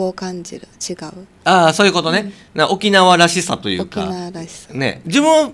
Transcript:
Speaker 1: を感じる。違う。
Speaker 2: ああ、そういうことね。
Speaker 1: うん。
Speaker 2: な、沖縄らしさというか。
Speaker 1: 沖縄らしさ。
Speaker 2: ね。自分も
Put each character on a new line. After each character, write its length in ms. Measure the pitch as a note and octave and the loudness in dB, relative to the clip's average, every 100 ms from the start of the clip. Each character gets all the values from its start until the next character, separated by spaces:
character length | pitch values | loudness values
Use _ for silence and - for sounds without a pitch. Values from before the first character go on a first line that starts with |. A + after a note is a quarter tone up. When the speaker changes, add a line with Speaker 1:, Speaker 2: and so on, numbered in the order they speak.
Speaker 1:
を 80 | F#3 | -6
感 300 | F#3 F#3 F3+ | -6 -10 -10
じ 160 | E3+ - | -12 -16
る。 100 | - _ - | -20 _ -12
違 40 | |
う。 340 | F3+ D#3 F#3 F#3+ _ | -10 -12 -16 -20 _
Speaker 2:
あ 220 | - F#3 D#3+ | 2 4 4
あ、 40 | |
そ 120 | D#3+ | 4
う 20 | G3+ | 2
い 40 | |
う 20 | |
こ 100 | F3 | 2
と 100 | E3 | 0
ね。 200 | F#3 G3+ - - | -2 -4 -12 -10
Speaker 1:
う 40 | - | -2
ん。 20 | |
Speaker 2:
な、 100 | D#3 | 0
沖 200 | F#3+ G#3 | 0 2
縄 260 | G3 F#3 F3 | 4 6 6
ら 120 | E3+ | 4
し 140 | F3 | 2
さ 160 | - - | -4 -6
と 100 | - | -4
い 100 | F#2+ | -4
う 80 | F#3 | -6
か。 160 | - | -8
Speaker 1:
沖 80 | - | -6
縄 200 | F3+ F3 | -8 -10
ら 120 | F3 | -12
し 60 | E3 | -16
さ。 220 | - - | -18 -14
Speaker 2:
ね。 300 | C3 C3 - | -6 -4 -6
自 160 | - A3+ | -4 0
分 260 | D4+ D#4 | 2 2
も 60 | D4 | 0